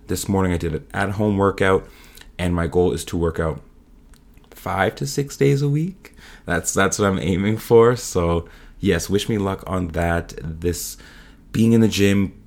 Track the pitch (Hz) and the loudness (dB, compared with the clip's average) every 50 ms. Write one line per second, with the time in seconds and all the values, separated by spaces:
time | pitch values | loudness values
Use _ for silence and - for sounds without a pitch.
0 | - - 90 - - - 98 95 92 90 87 85 85 82 78 76 - - - 98 | -10 -8 -6 -6 -4 -2 0 0 2 0 0 -2 -2 -4 -6 -6 -8 -8 -6 -4
1 | 98 98 101 104 107 107 101 95 98 98 92 - 98 95 95 95 - - - - | -4 -4 -2 0 0 0 2 2 2 2 2 2 2 4 2 2 0 -4 -18 -20
2 | - - - - - - - - 90 87 87 87 85 80 87 90 90 90 - 80 | -20 -20 -20 -20 -20 -14 -8 -4 -4 -2 -2 -2 -2 0 2 2 2 2 2 -2
3 | - - - 85 82 82 80 - 82 80 73 - - - - - - _ - - | -6 -6 -4 -2 -2 -2 -2 -2 -2 -2 -4 -6 -10 -20 -20 -20 -20 _ -20 -20
4 | - - - - _ - - - - - - - - - 92 95 95 104 - - | -20 -20 -20 -20 _ -20 -20 -20 -20 -20 -18 -12 -8 -4 -2 0 0 0 -2 -4
5 | 143 139 - - 139 139 - - 143 139 139 139 147 143 143 151 160 185 - - | -8 -6 -4 -4 -6 -4 -2 0 2 2 2 2 0 0 -2 -2 -2 -4 -8 -12
6 | - - - - - - - - - - 87 85 - - - 98 95 92 - - | -20 -20 -20 -20 -20 -20 -20 -12 -6 -4 -4 -4 -4 -2 0 0 0 0 0 0
7 | 104 98 95 90 62 85 95 87 98 107 110 107 - - 120 117 113 120 123 117 | 0 0 0 0 0 0 0 0 0 0 -2 -2 2 4 6 6 8 6 4 0
8 | - - - 92 87 85 85 85 - - - - - - - - - 98 90 82 | -4 -4 -2 0 0 2 0 0 -2 -6 -12 -20 -20 -20 -10 -2 0 0 2 0
9 | - - 92 101 - - 117 104 98 98 95 - - - 92 92 90 85 80 87 | 0 0 -2 -2 0 0 -2 -2 -2 -2 -4 -6 -6 -6 -4 -4 -4 -4 -4 -2
10 | 85 85 85 85 82 - - - - 80 80 80 85 87 85 - - - - - | -2 0 0 -2 -4 -6 -12 -12 -10 -10 -8 -4 -4 -4 -4 -4 -6 -12 -12 -16
11 | - - - - - - - - - - - 107 110 113 117 113 113 104 95 98 | -20 -20 -20 -20 -20 -20 -20 -20 -14 -6 0 2 4 4 6 6 4 4 2 2
12 | 101 101 101 101 98 90 - - - | 2 2 4 2 0 -2 -6 -12 -20